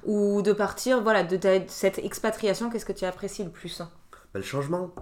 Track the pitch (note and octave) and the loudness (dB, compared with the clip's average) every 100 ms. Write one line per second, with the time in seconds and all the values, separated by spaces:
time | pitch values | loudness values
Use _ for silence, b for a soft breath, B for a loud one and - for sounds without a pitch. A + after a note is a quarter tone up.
0 | - G#3 G3+ G3+ G3+ G#3 G3 - B3 B3+ | -2 2 2 2 4 2 2 -2 2 4
1 | A3 G#3 F3 F#3 F#3+ F#3+ E3 - F#3+ - | 6 4 4 2 4 4 2 0 0 0
2 | G3 - A3 A3 G#3 F#3 A#3 A3+ - F#3+ | -6 -2 -4 0 0 0 -2 -6 -6 -6
3 | F#3 F#3 G3 - F3+ - E3+ - E3 - | -6 -6 -10 -8 -10 -10 -14 -12 -12 -14
4 | B B B G2 F#2+ C3+ C#3+ F3 F3+ - | B B B -10 -6 -4 -2 -4 -6 -12